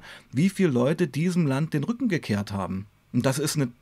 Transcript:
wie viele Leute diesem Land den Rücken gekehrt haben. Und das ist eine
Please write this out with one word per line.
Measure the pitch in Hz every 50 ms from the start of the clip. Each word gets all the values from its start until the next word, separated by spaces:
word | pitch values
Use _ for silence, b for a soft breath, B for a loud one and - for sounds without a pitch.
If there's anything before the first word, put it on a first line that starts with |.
| B B B B B B
wie | - 123 175 196
viele | - - 190 165
Leute | 123 120 123 139 165 156 180
diesem | 135 - 139 170 185 170 180 165
Land | 135 131 139 160 156 -
den | 147 127
Rücken | - 240 - 269
gekehrt | 214 180 147 - - 107 101 101 101 104
haben. | 98 92 98 95 95 104 - _ _ _ _
Und | - 123 113
das | 135 131 -
ist | 143 151 -
eine | 151 135 120 - _